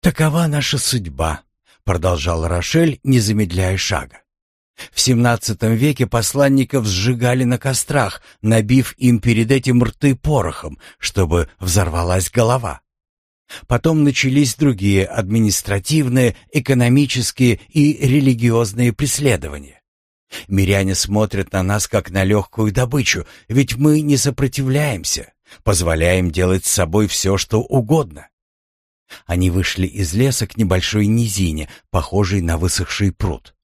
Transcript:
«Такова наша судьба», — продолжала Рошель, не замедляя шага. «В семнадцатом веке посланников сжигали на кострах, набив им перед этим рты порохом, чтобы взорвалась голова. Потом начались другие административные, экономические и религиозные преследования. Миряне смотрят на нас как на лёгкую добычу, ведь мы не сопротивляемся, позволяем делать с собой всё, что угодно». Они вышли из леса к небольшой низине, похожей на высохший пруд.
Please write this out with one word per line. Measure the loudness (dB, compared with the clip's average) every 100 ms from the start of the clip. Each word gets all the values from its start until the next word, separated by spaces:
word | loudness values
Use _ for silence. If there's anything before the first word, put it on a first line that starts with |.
«Такова | 0 0 0 2 0
наша | 0 -2 -2
судьба», — | -2 -4 -6 -4 -4 -4 _ _ _ _
продолжала | -4 0 0 -2 -2 -2 -2
Рошель, | -2 0 2 2 0
не | 2 2
замедляя | 2 0 0 0 -2 -2
шага. | -2 -4 -6 -20 _ _ _ _ _ _ -12
«В | -4
семнадцатом | 0 2 2 0 -4 -2 0
веке | 2 0 0 0
посланников | 0 -2 2 4 4 2 -2 -2
сжигали | 0 -2 0 0 0
на | 0 0
кострах, | -2 -4 -2 -2 -2 -6 -20 _
набив | 2 2 4 2 2 0
им | 2 2
перед | 2 2 2
этим | 2 2 2
рты | 2 0 0 0
порохом, | 0 0 -2 -6 -12 -14 -20 _
чтобы | -6 -2 0 0 -2 _
взорвалась | -2 0 0 -2 -2 -2 0
голова. | 0 0 0 -4 -10 _ _ _ _ _ _ _ -20 -4
Потом | 0 2 4
начались | 2 2 0 2 2 2
другие | 0 2 2 2 0
административные, | -4 -2 2 2 0 -2 -4 0 0 2 2 2 -2 _
экономические | -6 0 2 4 4 2 -2 -4 0 0 0 -2
и | 2 2 2 0
религиозные | 2 2 2 2 2 0 0 -2
преследования. | 0 -4 0 0 0 -4 -12 -16 _ _ _ _ _ _ -18 -4
Миряне | 0 2 2 0 -2
смотрят | -2 -2 -2 -4 -4
на | -4
нас | -2 -2 -2
как | -4 -2
на | -2
лёгкую | 2 0 -2 -4 -2
добычу, | 0 -2 -2 -2 -4 -6 -18 _
ведь | 0 0 2
мы | 2 2
не | 2 0
сопротивляемся, | 0 -2 -4 -2 -2 0 -2 -4 -6 -8 -8 _ _ -8
позволяем | -2 0 0 0 2 2 0
делать | 0 0 0
с | -2
собой | -2 0 0 0
всё, | -2 -2 -2
что | -2 -2
угодно». | 0 -2 2 0 0 -10 -20 _ _ _ _ _ _ _ _ -20 -6
Они | 0 0
вышли | 0 -2 -2 -4
из | -2 -4
леса | 0 0 0 -6
к | -2
небольшой | 0 0 0 0 2
низине, | 2 0 0 -2 -2 -10 -16 _
похожей | -4 -2 -2 0 0
на | -2 -2
высохший | -2 -2 -6 -2 -2
пруд. | -2 -6 -6 -14 _